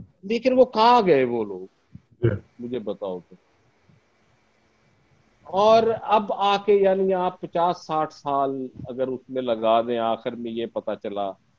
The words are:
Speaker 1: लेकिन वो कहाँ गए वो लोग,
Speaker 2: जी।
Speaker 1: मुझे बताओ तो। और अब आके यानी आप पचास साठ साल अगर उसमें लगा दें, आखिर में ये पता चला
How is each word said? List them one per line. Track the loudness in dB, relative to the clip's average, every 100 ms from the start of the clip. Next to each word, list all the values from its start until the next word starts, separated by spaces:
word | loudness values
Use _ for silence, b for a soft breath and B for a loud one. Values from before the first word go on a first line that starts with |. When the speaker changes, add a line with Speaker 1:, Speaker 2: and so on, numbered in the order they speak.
| -18 _
Speaker 1:
लेकिन | -6 -2 2
वो | 4
कहाँ | 4 4 6 6
गए | 6 4
वो | 2 -2
लोग, | -4 -8 -14 _ _ -20
Speaker 2:
जी। | _ _ -2 -2 -8 -16
Speaker 1:
मुझे | -10 -8
बताओ | -8 -8 -8 -10
तो। | -14 -20 _ _ _ _ _ _ _ _ _ _ _ _ _ _ _ _ _ _ _ _ -6
और | 2 4 6 4
अब | -2 0 0 0
आके | -2 0 0 2
यानी | 4 4 2 0
आप | 0 -2 -6
पचास | -8 -2 0 -2
साठ | -4 -4 -4
साल | -6 -4 -2 -2 -4 -10 -12 -12
अगर | -6 -6
उसमें | -6 -8 -6
लगा | -4 0 2 2
दें, | 2 -2
आखिर | -2 -2 -6
में | -10 -10
ये | -8 -8
पता | -8 -8
चला | -8 -8 -8 -8 -10 _